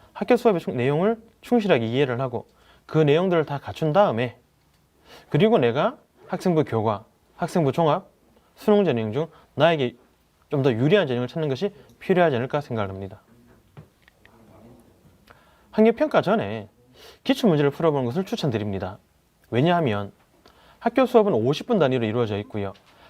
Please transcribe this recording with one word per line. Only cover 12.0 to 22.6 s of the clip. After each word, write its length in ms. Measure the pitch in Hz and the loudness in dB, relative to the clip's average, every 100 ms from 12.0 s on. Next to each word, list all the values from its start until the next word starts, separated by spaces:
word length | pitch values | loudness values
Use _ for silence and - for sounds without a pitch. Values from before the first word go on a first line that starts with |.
| - 180 170 123 | -2 2 2 0
않을까 240 | 127 147 | -4 -6
생각을 280 | - 113 98 | -6 -6 -6
합니다. 320 | 95 98 107 _ _ _ _ _ - - _ _ _ _ _ 107 107 113 120 _ _ _ _ - - _ _ _ | -8 -14 -16 _ _ _ _ _ -20 -20 _ _ _ _ _ _ -20 -20 -20 _ _ _ _ -20 -20 _ _ _
학력평가 500 | - 220 233 311 - | 2 2 2 0 0
전에 460 | 160 214 101 110 101 _ _ _ - - | 0 -2 -2 -8 -12 _ _ _ -20 -8
기출문제를 460 | - 269 220 151 143 | -4 0 2 2 2
풀어보는 360 | - 165 143 123 | 0 0 0 -2
것을 180 | 143 | -4
추천드립니다. 760 | 190 226 156 110 104 98 92 95 _ _ _ _ _ | -6 -4 -2 0 -2 -4 -8 -12 _ _ _ _ _
왜냐하면 640 | 113 160 175 143 101 101 - _ _ _ _ _ _ | 0 2 2 0 -2 -6 -14 _ _ _ _ _ _
학교 280 | 240 - 247 | -2 0 4
수업은 260 | 233 208 | 4 4
오십 320 | 131 117 156 - | 2 0 -2 -2
분 120 | 226 | 2
단위로 280 | 139 127 110 | 2 2 -2
이루어져 320 | 117 113 104 | -2 -2 -4
있고요. 340 | 104 107 | -6 -8